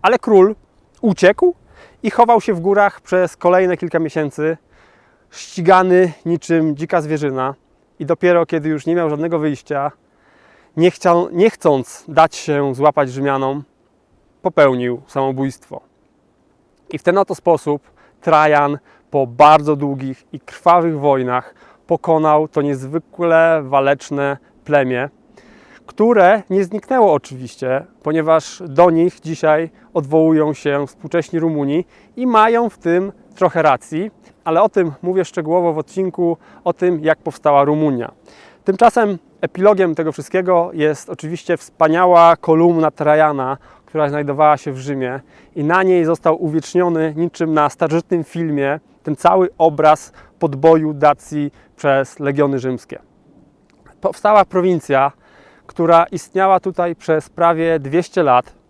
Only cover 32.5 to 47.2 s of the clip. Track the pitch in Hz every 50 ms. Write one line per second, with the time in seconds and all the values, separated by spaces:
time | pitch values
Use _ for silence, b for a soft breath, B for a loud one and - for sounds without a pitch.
32.5 | 233 233 240 214 - _ _ 170 170 180 190 202 - _ _ _ _ - 190 170
33.5 | - 170 156 156 131 123 - - 160 160 190 220 _ _ b b b _ _ 160
34.5 | 160 165 208 214 _ 202 180 165 139 - - 180 185 190 175 - - 185 156 151
35.5 | 165 180 175 170 156 156 147 _ - 185 190 185 - - 175 170 170 b b b
36.5 | b b b 180 170 _ 185 180 180 156 151 156 156 _ _ 160 143 - _ 151
37.5 | 143 139 139 143 151 156 156 151 135 120 117 - _ _ b b b b b b
38.5 | b b b - 190 190 240 233 - 240 226 208 196 165 _ _ _ _ - 165
39.5 | _ 180 185 208 214 190 190 170 156 170 165 156 147 - 143 - - 185 185 180
40.5 | 185 170 170 180 - 165 147 151 151 143 - - 170 - - 151 170 165 - -
41.5 | 175 156 - - _ _ 160 156 160 170 180 180 180 170 170 165 170 - - -
42.5 | 160 160 170 175 170 165 160 156 - - 151 147 151 156 156 151 147 139 131 131
43.5 | 135 b b b b b b _ _ 156 151 143 143 147 147 143 139 139 156 151
44.5 | 151 139 - 151 135 131 131 143 143 135 131 123 127 135 _ b b b b b
45.5 | b 175 143 151 170 185 190 185 185 175 165 160 170 156 - 170 156 - - 156
46.5 | 151 165 151 - - 175 180 175 170 160 160 160 151 156